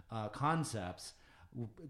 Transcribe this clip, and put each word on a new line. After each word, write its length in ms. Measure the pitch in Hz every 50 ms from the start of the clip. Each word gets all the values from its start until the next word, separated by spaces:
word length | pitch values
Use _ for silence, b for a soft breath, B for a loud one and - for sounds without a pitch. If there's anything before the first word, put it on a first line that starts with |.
| b -
uh, 180 | 113 110 107 104
concepts. 840 | - - 135 147 160 165 147 - - 110 92 90 90 - - - - b b b b b b b -
W-, 160 | 123 120 107 - - 165 147